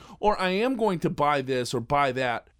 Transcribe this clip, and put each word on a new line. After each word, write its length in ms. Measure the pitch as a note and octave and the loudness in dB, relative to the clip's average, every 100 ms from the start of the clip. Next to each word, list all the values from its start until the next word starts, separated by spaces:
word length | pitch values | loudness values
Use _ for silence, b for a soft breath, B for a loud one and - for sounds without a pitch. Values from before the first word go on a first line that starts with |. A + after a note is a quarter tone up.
| B B | B B
or, 180 | G#3 G3+ | 0 0
"I 120 | F#3 | 0
am 260 | F#3+ B3 B3 | 0 0 0
going 220 | A3 E3+ | 0 0
to 100 | D#3+ | -2
buy 300 | C#3+ D3 D3 | 0 2 2
this 320 | C3 B2+ A#2+ | 0 -2 -2
or 80 | B2 | -4
buy 320 | A#2 C#3+ C#3+ | 0 2 2
that," 360 | C3 B2+ A#2 - _ | 0 -2 -2 -8 _